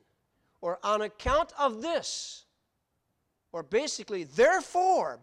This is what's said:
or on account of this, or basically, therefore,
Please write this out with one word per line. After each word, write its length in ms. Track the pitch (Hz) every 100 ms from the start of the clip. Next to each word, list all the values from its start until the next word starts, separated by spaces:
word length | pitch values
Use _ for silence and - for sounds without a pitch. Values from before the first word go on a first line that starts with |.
| _ _ _ _ _ -
or 200 | 175 -
on 200 | 202 214
account 500 | 208 - 247 294 339 -
of 260 | 277 220
this, 640 | 320 311 - - - - _ _ _ _ _ _ _ _ _ _ _
or 100 | 170
basically, 600 | 139 214 294 - 208 190
therefore, 960 | 147 156 285 370 - 349 370 330 160 117